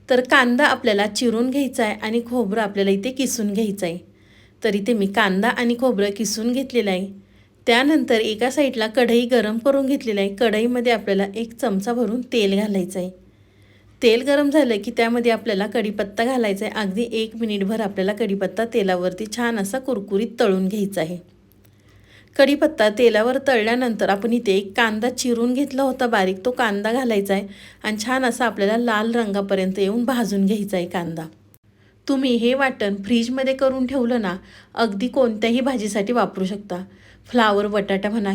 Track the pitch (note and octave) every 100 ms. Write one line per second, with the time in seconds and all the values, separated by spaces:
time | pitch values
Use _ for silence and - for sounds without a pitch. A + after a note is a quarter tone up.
0 | - B3+ B3+ C#4+ B3 B3 D4 B3+ B3 G3+
1 | G#3 G#3+ B3 A3+ B3+ C#4 C4 C4 G#3+ G#3
2 | G#3+ A#3 A#3 B3 G3+ A3 G#3 G3+ G3 G3
3 | B3 C4 B3+ A#3+ G#3 G3+ A3 G3+ F3 F3
4 | - - _ - - _ A3+ G#3 G#3 A3
5 | G3 A3+ G3+ F#3+ A3+ A#3+ A#3+ A#3+ B3+ G3
6 | G3+ G3+ G#3 G#3+ A#3 B3 C4 A#3+ G#3 F#3
7 | G3 - - - _ _ - A#3 C#4 D#4
8 | B3 A3+ A3+ G#3+ B3 B3+ C4+ A#3+ A3 A#3+
9 | A#3+ A#3 A#3+ B3 G#3 A3+ C#4 C#4 C4+ C#4
10 | A#3 G3+ G3 G3 A#3 G#3+ A#3+ B3 A#3+ A3
11 | G#3+ G3 G3 G#3+ A#3 - A#3+ F#3+ A3 A#3+
12 | G#3+ B3 B3 A#3+ G3+ G3 G#3+ G3 F3+ F#3
13 | F3+ - - _ _ _ - _ _ -
14 | B3 A#3 C4 C#4+ D4 D4+ B3+ G#3 A3 A#3
15 | A3+ A#3+ A#3 A3 A3+ G3 G#3 A#3 G#3+ G3+
16 | G3+ G#3+ A#3 B3+ G#3+ G3 G#3+ - G3 F#3+
17 | A#3+ A3+ A3 A3+ A3+ G3+ G3 A3 G3+ G3
18 | F#3+ G#3 A3 G3 F#3 G3 A3+ A#3 F#3+ F3+
19 | F3+ F3+ G#3+ A#3 A#3 A3+ G3 C4 C4 G#3+
20 | G3+ G3+ A#3 - A3 F#3 F#3+ G#3+ G3 F3
21 | D#3+ F3 - _ _ _ _ _ _ -
22 | _ - - - C#4 D4 D#4 - G#3+ G#3
23 | A#3+ G#3 A#3 C4 C4+ B3 G#3+ B3 B3 G#3+
24 | F#3+ G3 A3+ A#3+ A3 F#3+ G3 A3 A3+ G#3+
25 | A#3+ - B3+ A#3 A#3+ B3+ C#4 C4 C4+ C4
26 | B3 A3 F#3 F#3+ A#3+ B3 A3+ G3+ G#3+ B3
27 | B3 G#3 G3 G3 G3+ - - - G#3+ G#3+
28 | G#3+ C4 B3+ - A#3+ G3+ G3+ A3+ A#3+ G#3
29 | A3+ A#3 G#3+ G3+ G3 F#3+ F#3+ G3 G3 A#3
30 | A#3+ B3 G3+ G3+ G3 G#3+ G3 F#3 F3+ F#3
31 | E3+ E3 D#3+ - _ _ _ _ _ _
32 | - C4+ C4 A#3+ A#3 C4+ C4+ C4 G3+ G3+
33 | G3 A#3 A#3 C4 C4+ C4 C4+ C4 B3 C4+
34 | A#3 B3 F#3+ F#3 - - - - A3+ G3
35 | B3 C#4 B3 G#3 A3+ A#3+ C4 B3+ G#3 G#3+
36 | G#3 A#3+ G3 F#3+ F#3 G3+ - F3+ F#3+ -
37 | - - - B3 A3 G3+ G3+ G#3 G3+ G3
38 | G#3 A3+ G3